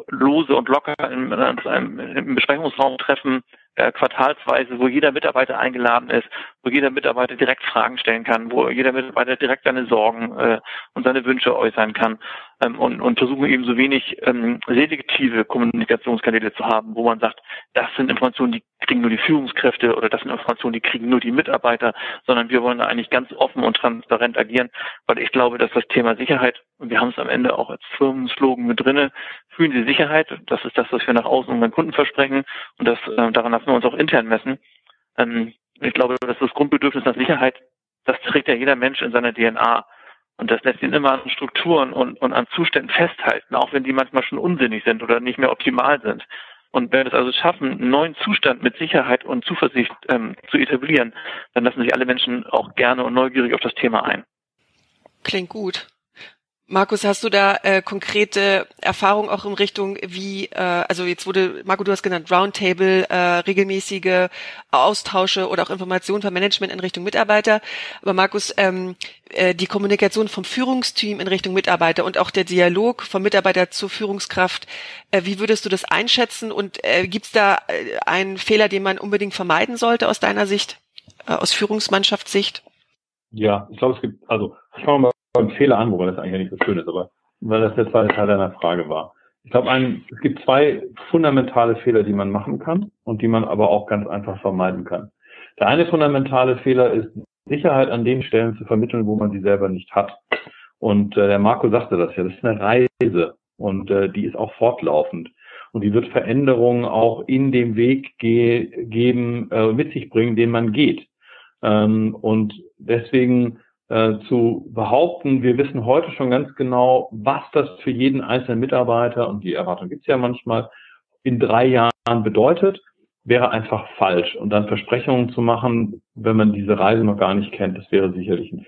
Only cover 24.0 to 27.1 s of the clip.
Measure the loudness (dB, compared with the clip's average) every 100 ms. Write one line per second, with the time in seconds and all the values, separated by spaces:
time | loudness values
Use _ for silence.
24 | -2 0 0 0 0 0 -2 -6 -14 -8
25 | -2 -2 0 2 2 2 0 0 0 0
26 | 2 0 0 2 0 -2 _ _ -4 0
27 | 0